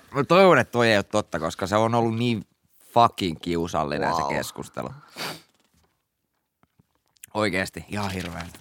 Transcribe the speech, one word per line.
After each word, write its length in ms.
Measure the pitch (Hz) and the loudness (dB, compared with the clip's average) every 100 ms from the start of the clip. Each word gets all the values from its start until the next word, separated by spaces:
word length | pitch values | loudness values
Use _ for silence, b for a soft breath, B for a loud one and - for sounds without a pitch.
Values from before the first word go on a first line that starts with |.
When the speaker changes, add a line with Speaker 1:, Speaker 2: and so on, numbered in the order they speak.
| - | -2
Speaker 1:
mä 120 | 131 | -4
toivon, 360 | 135 175 190 143 | 2 6 8 6
että 120 | 117 | 4
toi 180 | 120 117 | 2 4
ei 80 | 101 | 2
oo 60 | |
totta, 360 | - 107 - 80 | 2 -4 -4 -4
koska 280 | 80 - 92 | -6 -6 -2
se 80 | 107 | 0
on 200 | 113 117 | 2 0
ollut 200 | 117 113 | 0 0
niin 280 | 120 110 - _ _ _ _ | -2 -2 -6 _ _ _ _
fucking 440 | 120 117 - 92 78 | 2 2 2 -4 -4
kiusallinen 680 | 87 85 82 78 73 73 69 | -4 -4 -2 -4 -4 -2 -2
Speaker 2:
Wow. 80 | 80 | -2
Speaker 1:
se 120 | 69 71 | -2 -4
keskustelu. 540 | - - - - 62 139 - B B B B _ _ _ _ _ _ _ _ _ _ _ _ _ _ _ _ _ - | -6 -12 -14 -12 -12 -12 -20 B B B B _ _ _ _ _ _ _ _ _ _ _ _ _ _ _ _ _ -10
Oikeesti, 520 | 107 104 92 95 87 - | -4 -2 -2 -4 -8 -10
ihan 240 | 104 101 | -8 -6
hirveän. 360 | 92 85 85 87 - | -6 -8 -10 -14 -16